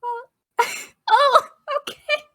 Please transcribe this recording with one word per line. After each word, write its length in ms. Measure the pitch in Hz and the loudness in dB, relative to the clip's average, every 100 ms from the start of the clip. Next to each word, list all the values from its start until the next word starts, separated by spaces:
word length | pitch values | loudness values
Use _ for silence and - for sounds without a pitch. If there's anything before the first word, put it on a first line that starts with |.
Oh. 240 | 480 466 508 _ _ _ | -8 -10 -12 _ _ _
<laughs> 360 | 466 - - _ - | -4 -4 -14 _ 0
Oh, 320 | 440 571 494 - _ - 587 | 4 6 4 0 _ -8 -8
okay. 460 | - - _ 605 605 | -8 -16 _ -6 -6